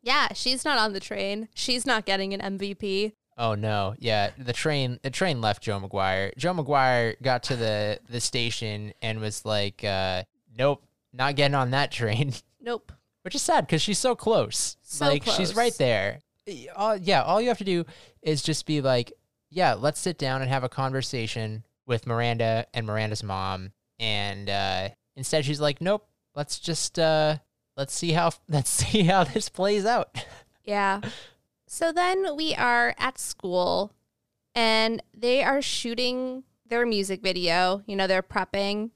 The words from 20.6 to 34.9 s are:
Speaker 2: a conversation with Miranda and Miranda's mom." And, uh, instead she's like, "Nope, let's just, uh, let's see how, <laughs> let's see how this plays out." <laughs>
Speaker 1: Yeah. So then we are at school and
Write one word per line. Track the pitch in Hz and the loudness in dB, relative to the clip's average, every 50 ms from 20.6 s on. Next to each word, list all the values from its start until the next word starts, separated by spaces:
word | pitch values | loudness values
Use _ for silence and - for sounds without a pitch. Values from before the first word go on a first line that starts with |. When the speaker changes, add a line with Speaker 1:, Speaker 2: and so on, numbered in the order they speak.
| 127 | -2
Speaker 2:
a | 123 | -4
conversation | - - 135 131 131 135 127 - - 123 113 113 - 117 110 107 110 110 110 _ _ _ _ | -4 -2 -2 -2 -2 -2 -4 -4 -4 -4 -4 -4 -4 -6 -6 -6 -6 -10 -12 _ _ _ _
with | - 123 110 - | -4 -4 -4 -2
Miranda | 123 117 117 117 120 117 113 117 113 113 113 117 _ - | -2 -2 0 0 0 2 2 2 2 2 0 -2 _ -6
and | 120 113 | -6 -4
Miranda's | 107 107 107 110 107 107 104 - | -2 -2 -2 -2 -2 -2 -4 -4
mom." | 101 95 95 95 95 95 92 92 98 _ _ _ _ _ | -4 -4 -4 -4 -4 -4 -6 -8 -12 _ _ _ _ _
And, | _ 113 110 107 104 101 101 95 98 101 101 | _ -2 0 0 0 -2 -4 -6 -6 -4 -2
uh, | 98 98 98 98 95 92 95 101 - _ _ _ _ | 0 0 0 0 0 -2 -4 -6 -8 _ _ _ _
instead | 139 131 - - 156 143 | -10 -6 0 0 0 0
she's | 135 147 143 | 0 -2 0
like, | 151 147 143 - | 0 0 0 0
"Nope, | 165 180 208 208 _ _ _ _ _ _ _ | 0 0 0 0 _ _ _ _ _ _ _
let's | 143 147 - - - | -8 -6 -6 -8 -8
just, | - - 165 - - - _ - | -4 -4 -4 -2 -4 -4 _ 2
uh, | 165 160 160 156 156 151 156 147 _ _ _ _ _ _ _ | 2 4 4 4 4 2 2 -2 _ _ _ _ _ _ _
let's | - 139 - - | -8 -6 -6 -4
see | - - 170 | -4 0 2
how, | 156 175 170 165 - - | 2 4 4 2 0 -2
<laughs> | _ - | _ 0
let's | 156 143 123 - | 0 0 0 0
see | - - - - - 214 185 | 0 0 0 2 4 4 6
how | 165 190 190 175 | 6 6 6 4
this | - - 220 - | 4 0 -4 -4
plays | - _ - 185 202 208 208 190 | -4 _ 0 2 2 2 2 2
out." | 214 247 220 - - _ - - - - - | 2 2 2 0 -2 _ -12 -12 -12 -18 -20
<laughs> | - _ _ _ _ | -20 _ _ _ _
Speaker 1:
Yeah. | - 208 202 196 196 196 202 - 220 - - - - _ _ _ _ _ _ _ | -4 -2 0 2 0 0 -2 -4 -10 -10 -12 -18 -20 _ _ _ _ _ _ _
So | _ - - 330 330 320 | _ -4 0 0 0 2
then | 349 359 359 381 381 381 359 294 | 2 2 2 2 0 0 -2 -2
we | 285 320 311 - | -2 -2 -2 0
are | - 240 240 240 240 240 240 - - | 2 2 4 4 4 2 2 0 0
at | - 262 262 | -2 -4 -2
school | - - - - - - 185 175 180 180 180 175 180 202 208 _ _ _ _ _ _ _ _ _ _ _ _ _ | -6 -10 -10 -10 -8 -6 -2 0 2 2 2 2 0 0 -2 _ _ _ _ _ _ _ _ _ _ _ _ _
and | 247 226 226 220 220 220 226 | 0 2 4 4 4 2 2